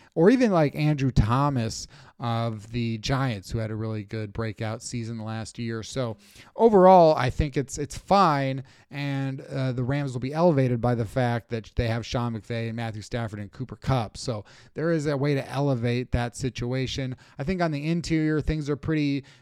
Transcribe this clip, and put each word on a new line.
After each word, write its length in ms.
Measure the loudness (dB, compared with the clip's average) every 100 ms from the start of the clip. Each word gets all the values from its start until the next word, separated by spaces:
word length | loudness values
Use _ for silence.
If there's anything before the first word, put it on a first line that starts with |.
| _
or 140 | 4 6
even, 220 | 6 4
like, 240 | 4 2
Andrew 360 | 2 0 2 2
Thomas 760 | 4 4 4 2 0 -2 -6 -14 -18 -20 -8
of 500 | -4 -2 -4 -6 -8
the 260 | -4 -4 -4
Giants, 520 | -2 -2 -2 -4 -6
who 80 | -6
had 120 | -6
a 40 |
really 280 | -6 -6 -6
good 320 | -8 -8 -8
breakout 480 | -6 -8 -6 -6 -8
season 360 | -8 -8 -8 -8
last 380 | -8 -8 -10 -8
year. 240 | -8 -8
So 360 | -8 -6 -6 -8 -16 -20 -10 2
overall, 580 | 6 8 10 10 8 6
I 140 | 0
think 260 | 0 -2 -2
it's, 220 | -4 -6
it's 180 | -8 -6
fine, 680 | 2 4 4 4 0 -4 -10 -20 -16
and, 500 | -8 -4 -4 -4 -6
uh, 300 | -8 -4 -2
the 120 | -2
Rams 280 | -2 -2 -2
will 80 | -4
be 140 | -4
elevated 440 | 2 4 6 4 2
by 160 | 2
the 120 | 0 0
fact 420 | 0 0 0 -4
that 220 | -8 -6 -4
they 100 | -2
have 180 | -2
Sean 340 | -4 -4 -4 -6
McVay 280 | -6 -6 -6
and 100 | -6
Matthew 240 | -8 -8
Stafford 380 | -8 -6 -6 -8
and 120 | -12
Cooper 260 | -12 -12 -8
Kupp. 420 | -2 -2 -2 -8
So 260 | -8 -8 -10 -20 -16
there 160 | -6 -2
is 160 | 0 0
a 100 | -2
way 180 | 0 0
to 120 | -2
elevate 640 | -2 0 0 0 -2 -2
that 240 | -2 -4 -4
situation. 800 | -6 -4 -4 -4 -4 -6 -8 -10 -14 -10
I 60 |
think 180 | -4 -2
on 80 | -2
the 180 | -2 -2
interior, 540 | -2 0 0 0 0
things 260 | -2 -2 -2
are 80 | -4
pretty 480 | -2 -2 0 -2 -6 -18